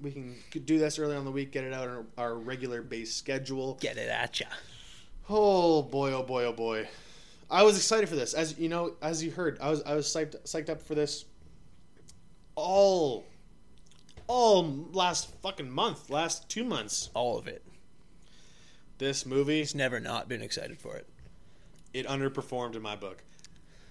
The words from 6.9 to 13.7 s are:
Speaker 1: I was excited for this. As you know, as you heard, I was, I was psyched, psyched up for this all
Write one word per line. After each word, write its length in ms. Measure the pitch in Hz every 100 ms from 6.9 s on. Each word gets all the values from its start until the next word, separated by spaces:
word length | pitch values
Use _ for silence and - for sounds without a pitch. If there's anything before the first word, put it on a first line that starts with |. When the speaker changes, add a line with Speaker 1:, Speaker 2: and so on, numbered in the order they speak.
| - - - - - -
Speaker 1:
I 120 | 175
was 120 | 214 196
excited 320 | - 220 190
for 60 | 156
this. 180 | 120
As 220 | 156 160 156
you 100 | 165
know, 260 | 170 170 170
as 220 | 156 160
you 60 | 165
heard, 260 | 165 170 123
I 100 | 139
was, 120 | 156
I 100 | -
was 120 | 151 143
psyched, 300 | 160 151 -
psyched 240 | - 165 156
up 120 | 156
for 120 | -
this 300 | 151 147 - - - - - - - - - - - - - -
all 720 | - 165 196 196 185 143 110 - - - - -